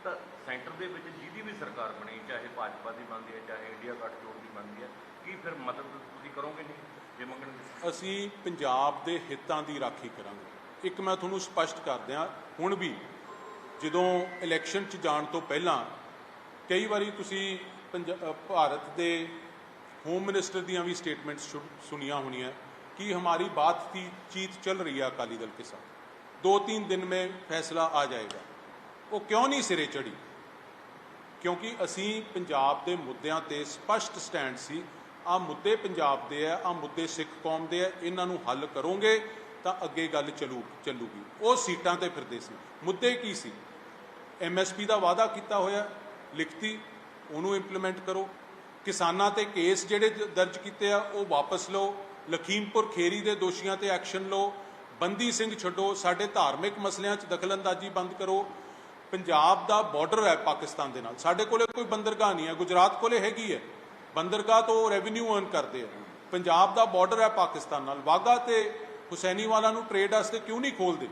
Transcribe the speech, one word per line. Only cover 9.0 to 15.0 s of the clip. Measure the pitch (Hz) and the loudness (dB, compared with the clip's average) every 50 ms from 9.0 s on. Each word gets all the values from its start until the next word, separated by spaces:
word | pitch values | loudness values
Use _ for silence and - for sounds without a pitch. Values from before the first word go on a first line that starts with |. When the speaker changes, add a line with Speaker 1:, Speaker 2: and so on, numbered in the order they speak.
| - | -4
Speaker 2:
ਦੇ | 170 175 160 - - | -4 -4 -4 -4 -6
ਹਿੱਤਾਂ | 139 135 - - 160 151 | -10 -10 -4 -4 -4 -2
ਦੀ | 147 143 147 139 | -2 -6 -6 -4
ਰਾਖੀ | 135 120 - - - 117 | -4 -4 -4 -6 -14 -14
ਕਰਾਂਗੇ। | - - 101 101 101 101 95 - - - - - - - - | -14 -12 -14 -14 -14 -14 -16 -18 -18 -18 -20 -20 -16 -6 -6
ਇੱਕ | 185 180 - | -6 -4 -2
ਮੈਂ | 190 190 190 | 0 0 0
ਤੁਹਾਨੂੰ | 180 175 185 196 190 | 0 0 -4 -4 -4
ਸਪਸ਼ਟ | 190 - - 170 160 156 - - | -6 -2 0 0 0 0 -2 -6
ਕਰ | - 147 131 120 | -4 -4 -4 -4
ਦਿਆਂ, | - 127 135 147 165 - - - - - - - | -4 -6 -4 -4 -4 -4 -6 -12 -16 -14 -6 -2
ਹੁਣ | 165 190 196 | 0 0 0
ਵੀ | 180 185 160 160 - - - - - - - - - - - - - - - - - | 0 -2 -4 -4 -6 -12 -16 -16 -16 -16 -16 -16 -14 -14 -16 -16 -16 -16 -16 -12 -6
ਜਦੋਂ | 151 156 156 180 180 185 180 175 180 185 - - | -6 0 2 4 4 4 4 2 0 -2 -6 -6
ਇਲੈਕਸ਼ਨ | 185 165 160 165 165 - - 196 196 | 0 0 0 0 0 0 -2 -2 -4
'ਚ | 196 - | -4 -8
ਜਾਣ | 180 | -2